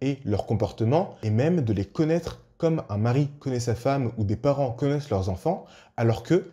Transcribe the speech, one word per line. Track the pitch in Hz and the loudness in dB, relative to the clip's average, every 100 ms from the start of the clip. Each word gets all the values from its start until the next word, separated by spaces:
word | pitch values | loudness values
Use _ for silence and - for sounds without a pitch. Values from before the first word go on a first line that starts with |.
et | 135 135 101 | -4 -4 -2
leurs | 101 - | -2 0
comportements, | 107 104 - 113 151 202 - | 0 0 0 2 2 0 -4
et | 110 | -2
même | 107 147 180 | 2 2 2
de | 117 | 2
les | 98 98 | 0 -2
connaître | - 156 165 165 - - - | 0 0 0 -2 -10 -16 -2
comme | 165 160 - | 0 0 -2
un | 104 | 0
mari | 113 131 147 143 | 2 2 0 -2
connaît | 135 123 | -4 -2
sa | 120 110 | -2 -2
femme | 139 139 120 113 | 0 0 0 -2
ou | |
des | 101 104 | -2 0
parents | 143 139 135 | 0 2 0
connaissent | 113 143 143 143 | 0 0 0 0
leurs | 98 92 | -2 0
enfants, | 92 156 180 - - - - | -2 -2 -4 -6 -20 -12 -2
alors | 117 104 | 0 0
que | - 170 - | 2 0 0